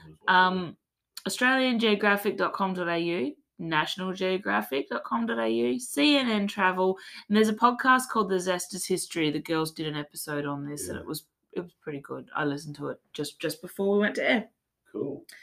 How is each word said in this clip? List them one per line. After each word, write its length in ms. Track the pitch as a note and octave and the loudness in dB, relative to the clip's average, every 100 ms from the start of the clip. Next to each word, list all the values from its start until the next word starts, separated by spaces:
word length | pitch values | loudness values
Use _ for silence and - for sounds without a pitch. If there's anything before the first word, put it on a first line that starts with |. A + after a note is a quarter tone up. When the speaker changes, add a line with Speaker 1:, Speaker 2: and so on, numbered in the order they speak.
Speaker 1:
zones, 140 | - - - | -20 -8 2
Speaker 2:
Um, 500 | F#3 F#3 F#3 F3 - _ _ _ - G3 | 6 6 2 -4 -10 _ _ _ -10 -6
Australian 500 | - B3+ C4 B3+ A#3 | 0 2 4 4 4
geographic 600 | A3 G#3 G#3 G3+ G#3 F#3+ | 4 4 4 2 2 0
dot 160 | F3+ | 0
com 200 | - F#3+ | 0 -2
dot 160 | F3+ E3+ | 0 0
A 80 | E3+ | 0
U, 380 | E3+ E3+ C4+ - _ - | 0 -2 -2 -6 _ -10
national 540 | E3 D#3 E3 - F#3 | -2 0 0 -2 -4
geographic 760 | F#3 F#3 F#3 G3+ G#3 G#3+ C#3+ - | -2 0 -2 0 -2 0 -4 -2
dot 140 | A#2 | -6
com 220 | - A#2 A2+ | -4 -2 -2
dot 140 | A#2 | -2
A 100 | A2+ | 0
U, 300 | A#2 A#3+ B3+ | 2 0 -2
C 380 | - C#4+ D4 C#4+ | -4 2 4 4
N 120 | B3+ | 4
N 180 | G#3+ G3+ | 0 0
Travel, 500 | - F#3 F#3 F#3 F#3+ - - - | 0 0 2 0 0 -6 -14 0
and 100 | G#3 | 4
there's 120 | A3 | 4
a 40 | |
podcast 560 | G#3+ A#3+ B3 C4 B3+ B3+ | 4 2 4 4 4 4
called 200 | A3+ F#3+ | -2 0
The 100 | F#3+ | 0
Zest 340 | F3+ F3+ - | 0 -2 -2
is 120 | F#3 - | -6 -2
History. 460 | F3+ - E3+ D3+ | -2 -2 0 0
The 80 | D3+ | 0
girls 320 | D#3 D#3+ D#3 | -2 -2 -2
did 160 | D#3+ D#3 | -4 -6
an 80 | D3+ | -6
episode 500 | D3 - - D3 D3 | -8 -10 -6 -4 -4
on 200 | C#3+ C#3+ | -4 -6
this, 220 | D3 A#2+ | -8 -8
and 80 | - | -8
Speaker 1:
Yeah. 60 | |
Speaker 2:
it 60 | - | -8
was, 160 | D#3 - _ _ | -10 -10 _ _
it 100 | F#3 | -10
was 120 | F3 _ | -10 _
pretty 180 | - C#3+ | -10 -10
good. 300 | - C3 B2+ - | -10 -12 -8 -4
I 100 | D3 | -2
listened 300 | C#3+ D#3 D3 | -2 -6 -10
to 120 | C#3+ | -8
it 100 | B2+ _ | -10 _
just, 260 | - D3+ - | -8 -8 -6
just 220 | D#3 - | -6 -6
before 320 | F3+ - G3 | -10 -4 2
we 60 | G3+ | 2
went 160 | G#3 - | 2 0
to 140 | - | 2
air. 180 | B3 - _ _ _ _ | 2 0 _ _ _ _
Speaker 1:
Cool. 340 | - - D4 - - | -6 -6 -6 -14 -20